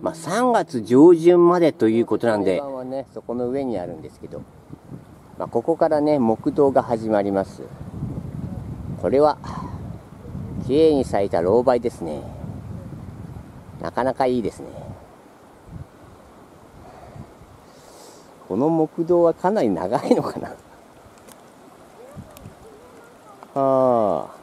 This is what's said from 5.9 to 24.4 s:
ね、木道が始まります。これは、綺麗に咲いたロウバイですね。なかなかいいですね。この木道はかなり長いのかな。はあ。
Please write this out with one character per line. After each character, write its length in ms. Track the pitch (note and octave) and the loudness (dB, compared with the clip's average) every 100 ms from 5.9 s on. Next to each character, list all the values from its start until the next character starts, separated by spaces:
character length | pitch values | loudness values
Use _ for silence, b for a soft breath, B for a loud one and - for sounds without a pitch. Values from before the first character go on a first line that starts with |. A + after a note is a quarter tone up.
| D3+ | 2
ね、 160 | D3+ D3 | 2 2
木 340 | A#2 A2 - | 2 0 -2
道 200 | C#3 C#3 | 2 2
が 100 | C3 | 2
始 260 | B2 A#2 A2 | 0 -4 0
ま 140 | G#2+ | 0
り 100 | G2+ | 2
ま 140 | G2 F#2+ | -2 -4
す。 160 | - - - - - - - - - - - - - - - | -8 -18 -16 -14 -10 -10 -10 -12 -12 -10 -10 -12 -12 -12 -6
こ 80 | F2+ | 0
れ 100 | B2+ | 2
は、 200 | D3+ - - B B B B - - - - - - - - | 2 0 -8 B B B B -16 -18 -20 -14 -12 -10 -10 -2
綺 80 | |
麗 200 | C#3 D#3+ | 4 4
に 120 | D3 B2 | 4 0
咲 180 | A2 | -2
い 60 | G2 | 0
た 100 | F#2 | 0
ロ 120 | F2 | 2
ウ 80 | A2+ | 2
バ 140 | B2 B2 | 4 2
イ 40 | |
で 80 | A#2+ | -2
す 140 | - | -6
ね。 400 | E2 D2 C2+ - - - - - - - - - - - - - - - | -10 -10 -12 -14 -14 -14 -12 -14 -14 -16 -16 -16 -16 -16 -18 -20 -20 -12
な 100 | E2 | -8
か 140 | - | -4
な 100 | B2+ | -4
か 120 | B2+ C3 | 0 0
い 120 | B2+ | 0
い 40 | |
で 100 | F#2+ | -4
す 80 | - | -8
ね。 80 | C2+ - - - - - - - - - - - - - - - - - - - - - - - - - - - - - - B B B B B B - - | -16 -16 -18 -18 -20 -20 -20 -20 -20 -20 -20 -18 -18 -20 -20 -20 -20 -20 -20 -20 -20 -20 -20 -20 -20 -20 -20 -20 -20 -20 -20 B B B B B B -20 -8
こ 80 | F#2+ | 0
の 120 | D3 | 0
木 360 | E3 D#3 - | 2 0 -2
道 200 | E3 F3 | 0 4
は 100 | E3+ | 4
か 160 | D#3+ F3+ | 2 0
な 120 | G#3+ | 0
り 80 | B2+ | 0
長 360 | F2 F2+ B2 - | 0 -2 -2 2
い 80 | |
の 80 | - | 2
か 160 | - - | 2 -8
な。 120 | - - - - - - - - - - - - - - - - B4+ D5 - - - - A4 G#4+ - - - - - - - - | -12 -14 -20 -20 -20 -20 -20 -20 -20 -20 -20 -20 -20 -20 -20 -20 -20 -20 -20 -20 -20 -20 -20 -20 -20 -20 -20 -20 -20 -20 -10 -2
は 680 | C3+ C3+ C3 A#2+ G#2 D#2+ G1+ | 2 4 4 4 2 0 -4
あ。 40 | - | -14